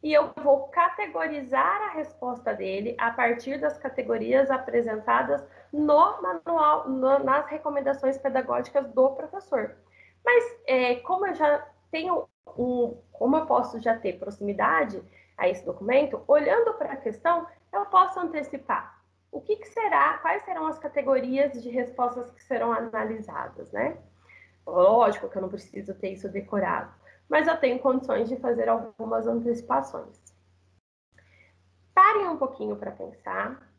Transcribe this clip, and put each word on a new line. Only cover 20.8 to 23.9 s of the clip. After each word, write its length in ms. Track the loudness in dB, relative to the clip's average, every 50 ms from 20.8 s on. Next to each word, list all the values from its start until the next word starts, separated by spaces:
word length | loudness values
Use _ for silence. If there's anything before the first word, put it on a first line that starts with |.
| -10 -4 -4 -2 2 2 2 2 2 0 2 2 2 2 0 -6
de 80 | -12 -6
respostas 640 | -4 -4 -4 -4 -2 -2 -2 -2 -2 -6 -10 -12
que 100 | -14 _ _
serão 280 | _ -2 -2 0 0
analisadas, 1000 | 0 -2 -2 -4 -4 -4 -4 -4 -6 -8 -10 -10 -10 -10 -10 -10 -10 -16 -18 -10
né? 260 | -4 -2 -2 -2